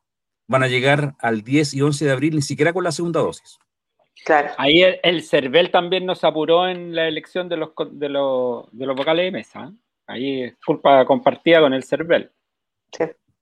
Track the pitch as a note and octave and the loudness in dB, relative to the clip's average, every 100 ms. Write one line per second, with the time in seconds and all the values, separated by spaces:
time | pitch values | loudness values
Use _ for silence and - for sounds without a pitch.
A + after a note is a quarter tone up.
0 | _ _ _ _ - C3 C3 B2 C3 D3 | _ _ _ _ -2 0 0 0 2 2
1 | C#3+ - A#2 A2+ G#2+ C#3+ C#3+ C3+ C#3+ C#3+ | 0 -4 -2 -2 0 0 0 0 0 0
2 | D3 C3 D3+ D#3 C#3 B2 D3+ F3+ F3 D#3 | 0 0 0 -2 -4 0 0 0 -2 -4
3 | E3+ D#3+ G2+ E2 _ - _ _ _ _ | -4 -2 -2 -4 _ -20 _ _ _ _
4 | _ _ - D3+ C#3+ - C#3+ E3 F#3 F#3 | _ _ 0 0 0 -2 2 6 4 4
5 | E3+ F3 - D3+ C3 D3 F3+ F#3 F3 F#3 | -2 -2 0 -2 2 2 2 2 0 -2
6 | F#3 F3 E3+ D#3 D3+ E3 F#3 F3+ F3 E3 | -4 -2 -2 0 2 2 2 -4 -8 -4
7 | D#3+ D#3 - F#3 F3 E3 D#3 - D3 C#3+ | -2 -4 -8 -8 -6 -6 -6 -8 -10 -6
8 | C#3+ C#3 C#3 B2+ B2+ A#2 - A2+ C3+ C3 | -6 -2 -2 0 -2 -4 -10 -10 -6 -4
9 | C#3 E3 F#3 G3 A#2+ G#2+ B2 G#3 _ _ | 0 0 0 -6 -12 -16 -18 -18 _ _
10 | - A2 C3+ C3+ A#2+ - - D3+ C#3+ C#3 | -14 -8 -6 -6 -8 -10 -4 -2 4 4
11 | B2+ C3 C#3 B2+ - E3 D3 C3 - D3 | 4 2 0 0 4 6 4 2 -4 -4
12 | E3 C#3 - _ _ _ _ _ _ - | 0 0 -2 _ _ _ _ _ _ -8
13 | D#3+ - _ _ | -8 -8 _ _